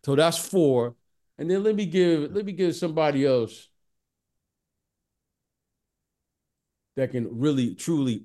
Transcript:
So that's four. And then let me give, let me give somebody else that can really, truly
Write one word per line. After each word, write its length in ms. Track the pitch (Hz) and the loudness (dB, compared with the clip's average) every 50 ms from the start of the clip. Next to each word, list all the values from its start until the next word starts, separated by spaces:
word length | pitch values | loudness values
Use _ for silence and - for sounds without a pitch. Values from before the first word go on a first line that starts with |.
| _ | _
So 120 | - 139 | 0 2
that's 220 | 139 160 165 160 | 4 4 2 2
four. 580 | - - - - 190 165 143 131 123 120 120 117 _ _ _ _ _ _ _ _ - | -2 -8 -2 2 2 4 4 4 2 0 -2 -6 _ _ _ _ _ _ _ _ -10
And 100 | 147 165 | -4 -2
then 140 | 185 196 202 | -2 0 2
let 120 | 220 220 | 0 0
me 120 | 202 208 | 0 -2
give, 440 | 170 156 185 180 175 165 156 147 151 | -2 2 2 4 4 2 2 0 -4
let 140 | 175 202 214 | -6 -6 -6
me 60 | 196 | -6
give 240 | 190 160 190 175 165 | -4 -2 -2 -2 -2
somebody 500 | 170 175 170 156 160 156 151 143 135 139 | -2 -6 -4 -2 0 0 0 2 2 2
else 440 | 139 131 123 113 107 - - - _ _ _ _ _ _ _ _ _ _ _ _ _ _ _ _ _ _ _ _ _ _ _ _ _ _ _ _ _ _ _ _ _ _ _ _ _ _ _ _ _ _ _ _ _ _ _ _ _ _ _ _ _ _ _ _ _ _ _ _ _ _ _ _ _ _ | 2 2 2 0 -2 -8 -18 -20 _ _ _ _ _ _ _ _ _ _ _ _ _ _ _ _ _ _ _ _ _ _ _ _ _ _ _ _ _ _ _ _ _ _ _ _ _ _ _ _ _ _ _ _ _ _ _ _ _ _ _ _ _ _ _ _ _ _ _ _ _ _ _ _ _ _
that 160 | 135 131 123 | -4 -4 -2
can 280 | 127 123 117 - 120 113 | -2 -4 -6 -6 -6 -2
really, 340 | 127 151 147 135 123 117 - | -2 0 0 0 0 -2 -4
truly 500 | - - - 170 151 139 127 113 107 107 | -6 -6 -4 -2 0 0 -2 -2 -4 -6